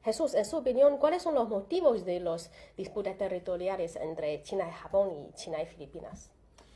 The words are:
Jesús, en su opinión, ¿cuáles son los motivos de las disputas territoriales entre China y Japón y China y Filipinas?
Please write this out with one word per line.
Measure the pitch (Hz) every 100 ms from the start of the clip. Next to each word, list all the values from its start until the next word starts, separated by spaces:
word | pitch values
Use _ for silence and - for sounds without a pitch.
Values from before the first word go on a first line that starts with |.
Jesús, | - 220 311
en | - 208
su | 320
opinión, | 262 240 285 285
¿cuáles | 294 349
son | 349 285
los | 233
motivos | 208 196 349 320 226 180
de | 180
las | 175 165 - - - -
disputas | 185 - 190 190
territoriales | 196 180 180 180 185 190 170 -
entre | 156 160 151 147
China | - 196 170
y |
Japón | 165 - 196 196
y | 156 139 -
China | - 160
y | 165
Filipinas? | - 143 175 - - - _ _ - -